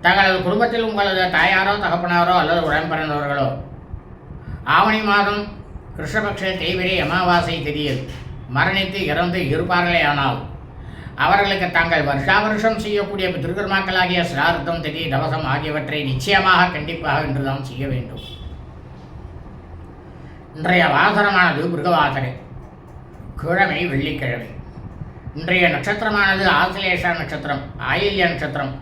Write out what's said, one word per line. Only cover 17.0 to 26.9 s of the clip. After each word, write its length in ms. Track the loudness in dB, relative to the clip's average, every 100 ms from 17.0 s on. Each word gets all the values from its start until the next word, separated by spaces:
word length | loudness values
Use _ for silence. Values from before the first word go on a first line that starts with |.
| 0 0 0
இன்றுதான் 380 | -2 -2 -4 -6
செய்ய 160 | -6 -4
வேண்டும். 320 | -4 -6 -12 -14 -14 -14 -14 -16 -18 -18 -18 -18 -16 -16 -16 -16 -16 -16 -18 -18 -18 -20 -18 -18 -18 -18 -6
இன்றைய 260 | 2 4 4 4
வாசனமானது 680 | 4 4 4 4 4 2 -2
மிருகவாசனை, 600 | 0 2 4 2 0 -4 -6 -14 -16 -16 -18 -18 -18 -18 -18 -16 -10
கிழமை 400 | -2 2 2 2 -2
வெள்ளிக்கிழமை. 580 | -2 -2 -4 -4 -6 -8 -14 -14 -16 -16 -14 -14 -14 -14 -8
இன்றைய 260 | 0 4 4 2
நட்சத்திரமானது 680 | -2 0 0 2 4 4 4 4
ஆசிலேஷா 520 | 2 0 -2